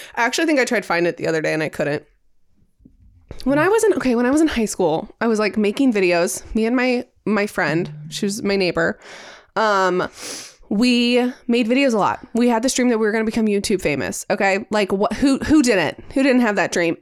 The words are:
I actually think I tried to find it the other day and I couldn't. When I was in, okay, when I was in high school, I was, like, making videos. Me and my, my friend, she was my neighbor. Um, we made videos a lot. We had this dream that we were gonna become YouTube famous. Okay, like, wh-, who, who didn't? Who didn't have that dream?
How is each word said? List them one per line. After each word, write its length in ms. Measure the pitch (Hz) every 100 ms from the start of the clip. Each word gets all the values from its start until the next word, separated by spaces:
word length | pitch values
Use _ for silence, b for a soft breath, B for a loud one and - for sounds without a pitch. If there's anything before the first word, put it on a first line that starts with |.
| B
I 80 | -
actually 220 | 233 -
think 140 | 330 285
I 40 |
tried 160 | 240 226
to 60 | -
find 200 | 175 175
it 100 | 160
the 100 | 160
other 140 | 160
day 120 | 156
and 80 | 156
I 60 | 156
couldn't. 380 | - 143 147 - _ _ _ _ _ _ _ - _ - - - -
When 140 | 254 285
I 80 | 349
was 160 | 440
in, 100 | 440
okay, 200 | 262 254
when 100 | 233
I 60 | 247
was 80 | 302
in 60 | 311
high 180 | 240
school, 440 | 214 - 170 160 - -
I 80 | 226
was, 120 | 214
like, 180 | 214 214
making 340 | 202 208 269
videos. 500 | 208 180 170 180 - -
Me 100 | 220
and 100 | 220
my, 300 | 254 254 247 - _
my 220 | - 208 208
friend, 440 | - 156 160 196 - -
she 160 | -
was 180 | 202 214
my 120 | 202
neighbor. 440 | 196 180 165 165 220 B B B B B
Um, 520 | 196 220 196 185 180 - B B B B B -
we 640 | 202 247 240 240 247 247 - -
made 200 | 240 226
videos 260 | 254 277
a 40 | 220
lot. 280 | 143 - -
We 140 | - 240
had 160 | 226
this 100 | 247
dream 140 | - 247
that 80 | 220
we 60 |
were 60 | 214
gonna 140 | 226
become 200 | 220 226
YouTube 360 | 220 202 196 185
famous. 440 | 156 139 92 - -
Okay, 360 | 208 196 196 -
like, 200 | 214 196
wh-, 220 | 196 214
who, 220 | 220 277 262
who 220 | - 311
didn't? 380 | 247 196 151 - -
Who 100 | 269
didn't 180 | 269 247
have 140 | 226 196
that 140 | 156
dream? 240 | 190 170 175